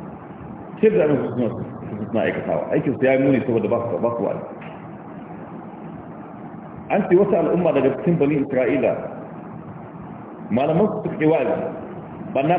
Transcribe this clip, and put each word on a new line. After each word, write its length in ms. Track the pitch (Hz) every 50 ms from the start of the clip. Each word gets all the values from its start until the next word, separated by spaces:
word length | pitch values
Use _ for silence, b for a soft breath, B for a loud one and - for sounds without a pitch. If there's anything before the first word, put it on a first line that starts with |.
| - - - - - - - - - - - - - - - -
Sai 100 | 214 220
da 160 | 185 180 156
su 260 | 151 147 123 120 110 107
suna, 120 | 123 120 107 98 - - - - - - - - - - -
suna 120 | - 110
aikatawa. 480 | 85 82 92 - - 101 85 80 - -
Aikin 240 | 104 160 - 147 117 -
su 60 | 117
ya 80 | 131 135
yi 80 | 131
muni 180 | 139 143 135 117
saboda 280 | 104 - 117 113 101 104
ba 100 | 117 113 - -
su, 80 | 87 85
ba 120 | 107 117 117
su 60 | 117 101
wa'azi. 200 | - - - - - - - - - - - - - - - - - - - - - - - - - - - - - - - - - - - - - - - - - - - - - - - - - - - - -
An 140 | 156 196 196 -
ce 80 | 175
wata 220 | 185 202 196 165 170
al'umma 340 | 160 147 - 170 180 165
daga 180 | 139 139 131 135 131
cikin 200 | - - 175 170 156
bani 180 | 147 139 156 147
Isra'ila, 560 | 135 - - 127 127 113 139 135 117 101 - - - - - - - - - - - - - - - - - - - - - - - - - - - - - - - -
malaman 360 | 101 120 139 156 156 170 214 -
su 140 | - - -
suka 120 | - - -
yi 60 | 156 151
wa'azi. 340 | 160 151 131 113 - - - - - - - - - - - - - - - -
Banna 260 | - 131 139 156 175